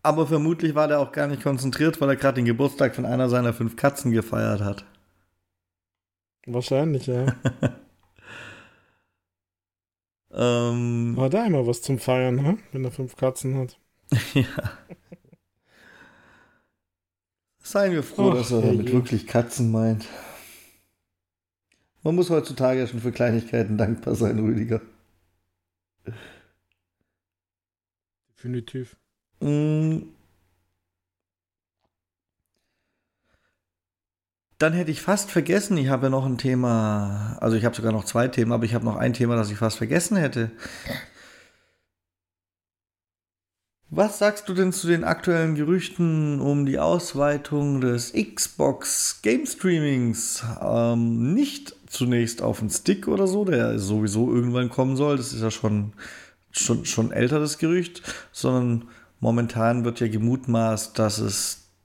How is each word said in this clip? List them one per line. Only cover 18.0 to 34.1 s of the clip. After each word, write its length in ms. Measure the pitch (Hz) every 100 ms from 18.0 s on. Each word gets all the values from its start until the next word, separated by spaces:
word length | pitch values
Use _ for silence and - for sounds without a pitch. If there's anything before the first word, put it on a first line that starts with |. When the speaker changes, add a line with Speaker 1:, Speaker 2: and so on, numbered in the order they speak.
Speaker 1:
froh, 280 | - - 196
Speaker 2:
Ach, 60 | 123
Speaker 1:
dass 140 | 117
er 100 | 120
Speaker 2:
herrje. 160 | 120 123
Speaker 1:
damit 160 | 123
wirklich 340 | 123 120 110 -
Katzen 420 | 120 117 - 117
meint. 380 | 113 113 110 - - - - - - - _ _ _ _ _ _ _ _ _ _ _ _ _
Man 140 | 160 175
muss 160 | 170
heutzutage 480 | 160 151 127 127 131
ja 80 | 123
schon 140 | 127
für 100 | 120
Kleinigkeiten 680 | 113 120 113 117 117 107 107
dankbar 380 | 110 113 - 117
sein, 240 | 110 113
Rüdiger. 420 | 110 113 117 113 - _ _ _ _ _ _ _ _ _ _ _ - 110 - - _ _ _ _ _ _ _ _ _ _ _ _ _ _ _ _ _ _ _
Speaker 2:
Definitiv. 680 | _ 123 123 117 131 123 _ _ _ _ _
Speaker 1:
Mm. 600 | 143 147 151 156 156 160 - _ _ _ _ _ _ _ _ _ _ _ _ _ _ _ _ _ _ _ _ _ _ _ _ _ _ _ _ _ _ _ _ _ _ _ _ _ _ _ _